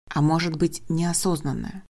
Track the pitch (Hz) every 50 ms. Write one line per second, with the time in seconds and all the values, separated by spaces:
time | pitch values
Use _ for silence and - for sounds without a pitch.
0 | _ - - 151 143 151 160 165 170 175 160 147 170 165 - - - - 165 160
1 | 170 170 165 - - 190 160 147 147 139 131 113 113 - - 190 - _ _